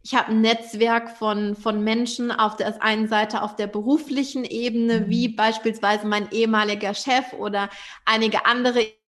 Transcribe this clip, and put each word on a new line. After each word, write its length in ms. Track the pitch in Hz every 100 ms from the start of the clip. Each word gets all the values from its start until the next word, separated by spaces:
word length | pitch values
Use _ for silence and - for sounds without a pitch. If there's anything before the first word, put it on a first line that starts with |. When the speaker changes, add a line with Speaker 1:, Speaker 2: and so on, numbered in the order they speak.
Speaker 1:
Ich 120 | -
hab 140 | 254 -
ein 120 | 220
Netzwerk 760 | 220 226 226 208 226 233 233 -
von, 380 | 214 208 208 208
von 260 | 220 214
Menschen 480 | 214 226 240 - 240
auf 260 | - 214 214
der 260 | 202 214
einen 260 | 220 214 220
Seite 340 | 214 214 226
auf 140 | 208 -
der 100 | 202
beruflichen 800 | 208 214 302 - 262 269 262
Ebene, 560 | 247 226 240 226 233 226
Speaker 2:
Mhm. 80 | 202
Speaker 1:
wie 180 | 233 240
beispielsweise 760 | 220 220 226 226 220 202 214 214
mein 240 | 208 202
ehemaliger 640 | 220 226 220 208 208 208
Chef 380 | 202 269 254 254
oder 360 | - 208 202 202 - - -
einige 420 | - 220 220 214 -
andere 400 | 240 247 240 220 -